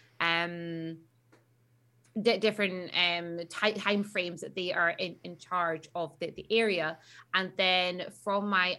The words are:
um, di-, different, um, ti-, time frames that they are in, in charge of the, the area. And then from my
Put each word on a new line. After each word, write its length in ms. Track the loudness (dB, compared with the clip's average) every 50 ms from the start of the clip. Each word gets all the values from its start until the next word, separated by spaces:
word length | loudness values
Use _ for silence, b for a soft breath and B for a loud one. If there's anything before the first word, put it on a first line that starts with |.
| b b b -2
um, 800 | 0 2 2 2 0 -2 -4 -6 -8 -6 -6 -6 -6 -8 -8 -12 -16 _ _ _ _ _ -20 -20 _ _ _ _ _ _ _ _ _ _ _ _ _ _ -6 0
di-, 160 | 2 2 2
different, 540 | 4 2 0 2 0 0 -2 -2 -6 -8 -2 0
um, 440 | 2 2 2 2 -2 -4 -6 -6 -8 -8
ti-, 260 | -8 -2 0 2 2 2 2
time 240 | 2 2 2 2 0
frames 380 | 0 -2 -2 -2 -2 -6 -8
that 140 | -10 -8 -6
they 180 | -4 -4 -2 2
are 160 | 2 2 2
in, 260 | 2 0 -4 -6 -6 -10 -12
in 140 | -14 -14
charge 500 | -14 -8 -2 0 0 2 0 0 -4 -6 -8 -6
of 220 | -6 -6 -6 -6 -6
the, 120 | -6 -6
the 140 | -6 -10 -4 0
area. 460 | 2 2 4 4 2 0 0 -2 -4 b b b b b b b 0
And 180 | 0 0 0 0
then 480 | 2 4 4 4 4 2 2 -2 -4 -6 -8 -10 -8 -4
from 260 | -2 0 0 0 2
my 260 | 2 4 4 2 0